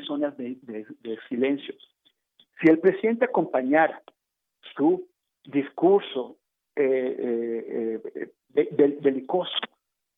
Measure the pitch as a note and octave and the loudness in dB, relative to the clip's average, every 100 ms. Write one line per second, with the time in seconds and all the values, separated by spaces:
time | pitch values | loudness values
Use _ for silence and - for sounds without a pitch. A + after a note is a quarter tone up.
0 | - D3 D3 C#3 B2 B2+ A#2+ A2 G#2+ - | -6 -4 -4 -4 -10 -10 -12 -12 -12 -14
1 | A#2 A2 - A#2+ C3+ C#3 - - _ _ | -12 -12 -8 -2 0 0 -6 -16 _ _
2 | _ _ _ _ _ - D#3+ D#3+ F3+ F#3 | _ _ _ _ _ 2 4 6 4 2
3 | A3 A#3 A#3+ G#3+ E3 C3 B2+ D3+ D#3 - | 0 0 0 0 0 0 2 4 2 0
4 | - - _ _ _ _ - - D3 F#3 | -18 -20 _ _ _ _ -14 0 2 0
5 | - _ _ _ - C#3 - - F3 G3 | -4 _ _ _ -6 -4 -4 0 4 4
6 | - C3 A#2 - _ _ _ - C3+ C3 | 2 -8 -8 -12 _ _ _ -2 0 2
7 | B2+ - B2 A#2 A#2 A2+ - B2+ A2+ A2 | 0 -4 -2 -2 -2 -6 -6 -6 -4 -6
8 | - - - _ _ D3 F3 D3+ C#3+ C#3+ | -8 -12 -12 _ _ -2 0 4 4 4
9 | C#3+ C3 - F3+ E3+ - - _ _ _ | 0 0 -2 -4 -2 -6 -10 _ _ _
10 | _ | _